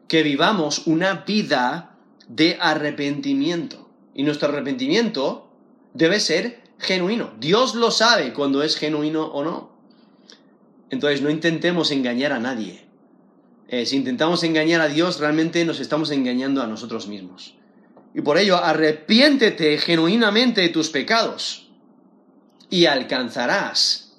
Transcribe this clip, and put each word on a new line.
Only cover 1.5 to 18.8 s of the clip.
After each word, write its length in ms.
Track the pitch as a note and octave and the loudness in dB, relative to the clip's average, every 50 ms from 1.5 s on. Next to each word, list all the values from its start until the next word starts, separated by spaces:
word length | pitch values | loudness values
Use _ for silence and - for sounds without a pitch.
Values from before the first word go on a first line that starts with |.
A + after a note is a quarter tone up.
| D3 B2+ B2 B2 C#3+ E3+ E3+ - - _ _ _ _ - - - | 0 0 0 0 -2 -4 -10 -14 -20 _ _ _ _ -20 -20 -8
de 280 | A#2+ A#2 D#3+ F3 F3 - | 0 2 2 2 2 0
arrepentimiento. 1300 | F3 D#3+ D3+ D3+ D3 D3 - D3 C#3+ C#3+ C#3 C#3 C3+ C#3 C#3 C3+ C#3 E3 F3 E3+ C#3+ - - - - - _ _ _ _ - | 0 0 0 0 -2 -4 -4 -4 -4 -4 -4 -4 -2 -2 0 0 0 0 -2 -4 -6 -8 -10 -16 -20 -20 _ _ _ _ -8
Y 80 | C3+ | -4
nuestro 260 | C#3 D3 D3 D3 D#3 C#3+ | -2 -2 -2 0 -2 -2
arrepentimiento 1040 | C#3+ C#3+ B2 C#3 C3+ A#2+ C3 C#3 E3+ A3 A#3 G3+ - C#3 C3+ E3 A3 - - - _ _ _ _ _ _ _ _ | -2 -2 -4 -4 -4 -4 -2 0 0 0 0 0 -2 -2 -4 -4 -4 -8 -12 -20 _ _ _ _ _ _ _ _
debe 280 | - - D#3+ E3 G3 - | -2 0 2 2 2 2
ser 420 | - - D#3 F3+ G3 A#3+ - - - _ _ - | 0 0 -2 -2 -2 -4 -8 -12 -20 _ _ -8
genuino. 540 | - - F#3+ F#3 F3+ F#3 A3+ A3+ C3 - - A2 | -4 -2 -2 0 0 -2 -2 -2 -4 -6 -10 -8
Dios 360 | A#2+ D3+ F#3+ A#3 C4 A#3+ G#3 | -2 2 2 2 2 2 0
lo 160 | A#3 A#3 G#3+ | 0 0 0
sabe 420 | - - A3 A#3+ A#3 G3 D3 B2 | 2 4 4 4 4 2 0 -2
cuando 300 | - D3 C#3+ C#3 C3+ C#3 | -2 -2 -2 0 0 0
es 140 | D3 D#3+ D3+ | 0 0 -2
genuino 480 | - D3+ D3+ D#3 D3 D3 D#3 D#3+ D#3 D#3 | -2 -4 -2 -2 -2 -2 -2 -2 -2 -4
o 200 | - D3 C#3+ C#3+ | -4 -4 -6 -6
no. 320 | E3 - - - - - _ _ _ _ _ _ _ _ _ _ - - - _ _ _ _ _ _ _ _ _ - | -6 -6 -8 -10 -14 -20 _ _ _ _ _ _ _ _ _ _ -20 -20 -20 _ _ _ _ _ _ _ _ _ -12
Entonces 320 | C3+ B2+ D3 D3 C#3+ C3+ | -6 -2 0 0 0 0
no 100 | C3+ D3 | 0 0
intentemos 600 | D#3 D#3+ E3 E3+ E3 D3+ - F3 F3+ E3+ D3+ - | 0 0 0 -2 0 0 0 0 0 0 0 0
engañar 420 | D3 C3+ B2+ B2 A#2+ B2 C#3 D3 | 0 0 -2 -2 -2 -2 -2 -2
a 60 | C#3 A#2 | -2 -2
nadie. 480 | A2+ B2+ C3 A2 G#2+ F2+ F2 - - _ _ _ _ _ _ _ _ _ _ _ _ _ _ _ _ - | -4 -4 -6 -6 -8 -10 -12 -16 -20 _ _ _ _ _ _ _ _ _ _ _ _ _ _ _ _ -6
Eh, 160 | B2+ B2 A#2 | -4 -4 -2
si 120 | - C3+ | -2 -2
intentamos 480 | C3+ B2 B2+ B2+ A#2+ D#3 E3 F3 E3+ E3+ | -2 -2 -2 -2 0 0 0 2 2 0
engañar 360 | E3 D#3+ D#3 D3+ E3 E3+ E3 | 0 2 2 2 2 4 4
a 60 | D#3+ | 2
Dios, 320 | D3 C#3+ D3+ E3+ F3+ E3+ - | 2 2 2 0 0 0 0
realmente 460 | D3+ D3+ D3+ D#3 D#3+ E3 E3+ E3+ E3+ | 0 0 2 2 0 0 0 0 0
nos 160 | E3 C#3 C3+ | 0 -2 -4
estamos 320 | C3 - D3+ D#3 D#3 D3 | -4 -2 -2 -2 -2 0
engañando 500 | D3 C#3 B2+ B2 B2 B2+ C3 C#3 C#3 C3+ | 0 0 0 0 0 -2 -2 -2 -2 -2
a 60 | B2 A2 | -2 -4
nosotros 400 | G#2+ G2+ A#2+ A2 A2+ G#2+ G2 G2+ | -6 -8 -8 -8 -10 -10 -10 -10
mismos. 480 | G#2 G2 F2+ F2 - - - - - _ _ _ _ _ _ _ _ - - _ - | -12 -12 -14 -16 -18 -20 -20 -20 -20 _ _ _ _ _ _ _ _ -20 -20 _ -8
Y 60 | - | -4
por 180 | C#3+ C#3+ D3 F3 | 0 2 2 4
ello, 180 | G3+ G3 F3+ | 4 4 4
arrepiéntete 1200 | F3+ F3 E3 D3+ D3+ | 4 4 2 2 2